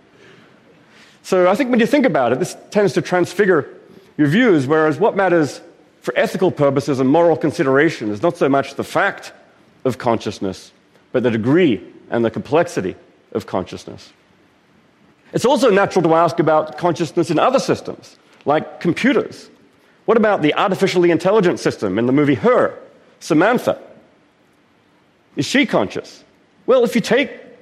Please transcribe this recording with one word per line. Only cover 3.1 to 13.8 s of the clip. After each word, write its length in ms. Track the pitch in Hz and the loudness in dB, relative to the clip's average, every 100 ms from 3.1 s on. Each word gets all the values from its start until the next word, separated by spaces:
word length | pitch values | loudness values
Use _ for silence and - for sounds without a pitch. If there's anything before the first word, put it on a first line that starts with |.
| 180 170 - 185 165 - - - - _ - | -2 -2 0 2 2 -2 -12 -20 -20 _ -2
your 120 | 147 | 0
views, 380 | 180 254 165 127 | 4 4 4 2
whereas 320 | 156 156 135 | 2 2 2
what 180 | 214 190 | 0 2
matters 440 | 190 175 143 - - _ _ _ | 2 2 0 -4 -20 _ _ _
for 120 | - - | -6 -2
ethical 340 | 190 180 185 | -2 0 -2
purposes 500 | - 143 135 135 131 | 2 0 0 -2 0
and 80 | 131 | 2
moral 280 | 160 170 160 | 4 2 2
consideration 720 | - 156 139 135 160 - 107 | -2 -2 0 2 2 0 -8
is 120 | 104 | -4
not 140 | 120 117 | -4 0
so 120 | 151 | 0
much 260 | 139 135 | 0 -2
the 100 | - | -8
fact 480 | 107 156 190 - - - _ _ _ _ | -6 -2 -2 -4 -16 -20 _ _ _ _
of 140 | 131 117 | -6 -4
consciousness, 720 | 120 110 113 - 98 90 - _ _ _ _ | -2 -2 -4 -6 -8 -8 -16 _ _ _ _
but 100 | 127 | -2
the 80 | 117 | 0
degree 520 | 110 110 160 170 104 - - - | -2 0 2 2 0 -6 -20 -8
and 140 | 117 | -2
the 60 | 113 | -2
complexity 640 | 127 - 147 170 - 92 90 _ _ _ | -4 -2 -2 0 -4 -8 -10 _ _ _
of 140 | 110 - | -10 -6
consciousness. 640 | 98 90 90 | -6 -6 -12